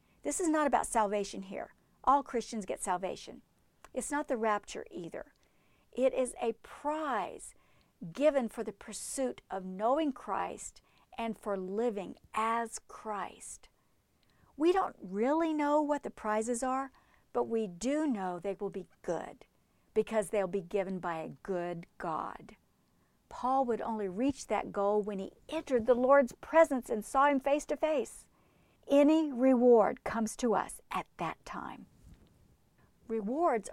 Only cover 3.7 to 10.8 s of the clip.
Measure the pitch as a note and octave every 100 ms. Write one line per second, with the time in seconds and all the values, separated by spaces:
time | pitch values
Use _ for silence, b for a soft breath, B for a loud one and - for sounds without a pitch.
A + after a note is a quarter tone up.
3.7 | _ - B3+ - D4 D4+ A#3+ A3 G#3 -
4.7 | - - - E3+ - - _ b b b
5.7 | b b - C4 C4 B3+ - A#3 A3+ -
6.7 | - C#4+ D#4 D4+ A3+ C#3+ E2 - - b
7.7 | b b b E3+ E3 D4 C#4 A3+ - A3
8.7 | - - G#3 - - B3+ - - F#3+ F#3
9.7 | F#3 A3 C#4+ D#4 - - G3 - - -
10.7 | -